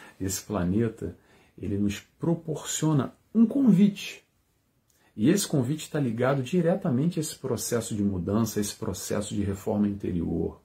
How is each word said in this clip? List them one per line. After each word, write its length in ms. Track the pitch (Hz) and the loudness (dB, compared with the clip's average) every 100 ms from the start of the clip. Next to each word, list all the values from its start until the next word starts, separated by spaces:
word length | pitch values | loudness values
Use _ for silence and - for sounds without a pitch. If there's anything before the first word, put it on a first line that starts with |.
| - - | -20 -8
desse 240 | 98 95 | -6 -6
planeta, 760 | - 90 87 98 117 - - - _ _ _ - | -4 -2 0 2 0 -2 -12 -12 _ _ _ -12
ele 200 | - 101 | -6 -2
nos 220 | 101 98 - _ | -2 -4 -12 _
proporciona 920 | 143 165 - 147 - - 156 151 - - _ | -2 -2 -4 -10 -6 -2 2 2 0 -8 _
um 120 | 220 233 | 4 4
convite. 760 | 285 262 175 202 - - - _ _ _ _ _ _ _ _ _ - | 6 6 8 6 4 -10 -14 _ _ _ _ _ _ _ _ _ 0
E 140 | 110 | 2
esse 160 | 202 - | 4 2
convite 440 | 151 120 156 - | 0 0 -2 -4
tá 80 | 151 | -2
ligado 440 | 131 110 123 139 | -2 0 0 0
diretamente 760 | 127 180 165 196 180 120 165 165 | 0 0 2 0 0 2 0 0
a 40 | |
esse 140 | 156 - | -6 -6
processo 600 | - 113 - 120 104 110 | -4 -4 -2 -4 -2 -2
de 60 | |
mudança, 560 | 101 98 87 104 110 107 | 0 0 0 0 0 -2
a 20 | |
esse 140 | 101 | -4
processo 600 | - - 95 - 104 104 | -4 -8 -6 -4 -4 -2
de 80 | 107 | -4
reforma 460 | 98 98 - 104 104 | -2 -4 -2 0 0
interior. 720 | 101 101 90 85 85 85 - | 0 -4 -2 -2 -2 -4 -6